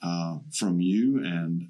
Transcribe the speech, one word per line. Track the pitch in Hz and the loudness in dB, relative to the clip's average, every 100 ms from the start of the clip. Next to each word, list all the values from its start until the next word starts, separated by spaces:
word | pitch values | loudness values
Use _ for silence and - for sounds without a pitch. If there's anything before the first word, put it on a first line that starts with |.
uh, | 85 85 85 78 - | -4 -2 -4 -6 -8
from | - 101 87 | -2 0 2
you | 92 104 131 135 | 4 4 4 2
and, | 87 85 82 85 | 0 -2 -2 -2